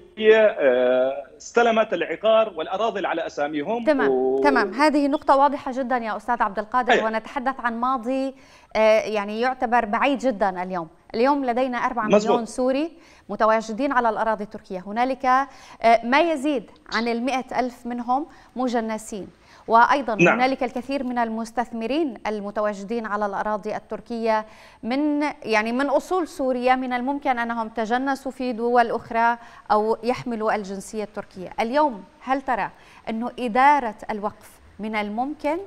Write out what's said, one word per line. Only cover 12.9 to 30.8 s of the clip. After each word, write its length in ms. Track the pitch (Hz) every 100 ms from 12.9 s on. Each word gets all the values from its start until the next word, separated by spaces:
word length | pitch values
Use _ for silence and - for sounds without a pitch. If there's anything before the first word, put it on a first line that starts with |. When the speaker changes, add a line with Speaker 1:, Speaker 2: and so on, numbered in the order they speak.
| - - - -
Speaker 2:
متواجدين 640 | 208 220 226 220 214 285
على 160 | 254 240
الأراضي 360 | 208 220 214
التركية، 380 | 208 208 - 185 196
هنالك، 380 | 214 254 262 254
آه، 220 | 254 277 - - - 226 226
ما 160 | 233 277
يزيد 500 | 339 311 285 269 185 - -
عن 140 | 214 233
المائة 520 | 233 254 254 247 -
ألف 260 | 254 247 240
منهم 400 | 240 240 262 330 - - 233
مجنسين. 720 | 254 233 220 220 - 208 180 - _ - -
وأيضًا 460 | 226 233 277 233
Speaker 1:
نعم. 260 | 208 170 226
Speaker 2:
هنالك 220 | 262 269
الكثير 420 | 247 247 233 277
من 140 | 247 240
المستثمرين 960 | 226 220 226 - 233 233 226 285 311 208 -
المتواجدين 800 | 214 202 214 208 202 196 233 220
على 200 | 208 208
الأراضي 500 | 196 214 214 214 -
التركية 680 | - 208 - 233 226 220 214 - - -
من، 400 | 220 262 302 294 294 -
يعني، 300 | - 214 220
من 140 | 247 285
أصول 420 | 285 - 370 320
سورية، 460 | - 262 254 247
من 180 | 254 262
الممكن 460 | 247 247 285 285 240
أنهم 300 | 233 233 220
تجنسوا 640 | 226 214 247 269 262 262
في 200 | - 254
دول 380 | 220 233 247 233
أخرى 480 | 226 - 226 233 233 - - -
أو 280 | 214 214 226
يحملوا 520 | 233 240 254 226 214
الجنسية 500 | 202 190 196